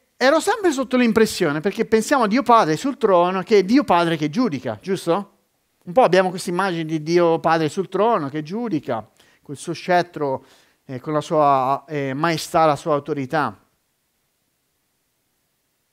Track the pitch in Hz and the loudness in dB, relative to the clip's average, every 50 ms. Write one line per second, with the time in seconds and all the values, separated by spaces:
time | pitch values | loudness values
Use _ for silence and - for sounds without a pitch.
0 | _ _ _ _ 240 262 302 320 285 392 427 466 392 349 277 262 262 - - 254 | _ _ _ _ 2 2 4 2 2 0 -2 0 0 0 0 0 -4 -2 0 2
1 | 247 233 202 220 220 214 - - 185 151 143 156 151 208 196 - 214 214 - 220 | 2 4 4 4 2 2 2 -2 -2 -2 -2 -2 -4 -4 -2 -2 -2 0 0 0
2 | 220 - 294 269 233 208 196 269 254 - 240 226 196 156 156 151 - 277 254 - | 2 2 0 0 2 2 0 0 2 4 4 4 4 2 0 -2 -4 -6 -6 -2
3 | - 202 190 175 170 180 185 190 175 - 226 202 190 185 233 285 254 - 190 170 | 0 2 4 4 4 2 0 -4 -2 2 2 2 4 4 2 2 2 2 2 2
4 | 170 165 165 151 151 147 147 208 262 226 143 127 - 127 107 101 - 180 196 - | 2 2 0 -2 -2 -4 -2 -2 -2 -2 -2 -4 -6 -8 -10 -10 -6 -6 -6 -6
5 | - 170 139 104 - - _ _ _ _ _ _ _ _ _ _ _ - 175 254 | -2 -2 -2 -2 -2 -8 _ _ _ _ _ _ _ _ _ _ _ -2 2 2
6 | 247 185 175 185 190 185 175 185 - 185 175 175 190 196 175 165 165 156 165 160 | 4 6 6 4 4 2 -2 -6 -6 -6 -4 -2 -2 -2 -2 -4 -4 -4 -6 -6
7 | 151 160 170 175 175 165 165 160 - 170 160 165 160 151 - 196 185 160 - 185 | -4 0 2 2 4 4 2 2 2 0 2 2 0 -2 -2 -4 -6 -6 -2 0
8 | 202 233 233 196 147 135 127 156 156 147 185 226 240 233 190 147 - - 123 110 | 0 2 2 0 -2 -4 -6 -8 -8 -8 -8 -8 -6 -4 -4 -6 -4 -4 -6 -6
9 | 104 - _ _ _ _ _ _ _ - 147 - - - 165 - - - 180 175 | -6 -12 _ _ _ _ _ _ _ -16 -16 -14 -12 -12 -12 -10 -4 0 0 0
10 | 170 175 - 156 147 139 131 127 - _ _ _ _ _ _ _ _ - 135 123 | 0 0 -6 -6 -6 -4 -4 -6 -10 _ _ _ _ _ _ _ _ -14 -14 -12
11 | - 156 151 151 147 - 175 151 151 143 139 135 127 127 139 135 - - 156 147 | -8 -4 -4 -4 -4 -2 0 2 4 4 4 2 2 0 -2 -2 -4 -8 -8 -6
12 | 139 135 131 139 160 170 165 151 - - - 170 160 156 147 135 - 170 151 143 | -6 -6 -4 -2 -2 -2 -2 -4 -6 -2 0 2 2 4 2 0 -2 -2 -2 -2
13 | 139 - 156 143 135 127 147 156 143 120 101 - _ _ _ _ _ _ _ _ | -2 -4 -6 -6 -6 -4 -2 -2 -2 -4 -6 -10 _ _ _ _ _ _ _ _
14 | _ _ _ _ _ _ _ _ _ _ _ _ _ _ _ _ _ _ _ _ | _ _ _ _ _ _ _ _ _ _ _ _ _ _ _ _ _ _ _ _
15 | _ _ _ _ _ _ _ _ _ _ _ _ _ _ _ _ _ _ | _ _ _ _ _ _ _ _ _ _ _ _ _ _ _ _ _ _